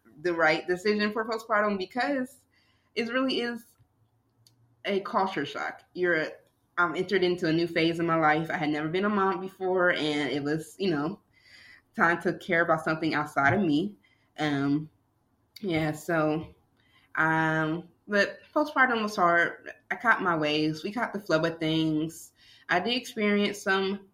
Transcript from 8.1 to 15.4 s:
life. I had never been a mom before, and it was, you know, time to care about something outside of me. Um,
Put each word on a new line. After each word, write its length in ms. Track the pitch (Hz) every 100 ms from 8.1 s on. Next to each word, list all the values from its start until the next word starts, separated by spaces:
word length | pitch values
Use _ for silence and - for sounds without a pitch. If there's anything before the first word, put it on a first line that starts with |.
| 165
life. 340 | 156 151 165
I 60 | 160
had 140 | 151
never 180 | 147 156
been 160 | 180
a 60 | 208
mom 300 | 208 190 180
before, 500 | 190 - 381 185 180
and 380 | - 151 147 139
it 120 | 143
was, 320 | 143 160 - -
you 120 | 190
know, 300 | 147 151 202 _ _ _ - - - _ -
time 240 | 170 175
to 120 | 175
care 280 | 170 - 170
about 220 | 170 160
something 300 | 165 160 160
outside 400 | 135 151 139 139
of 60 | 196
me. 340 | 175 147 202 - _ _ _ -
Um, 500 | 151 143 139 147 160 _ _ _ _ _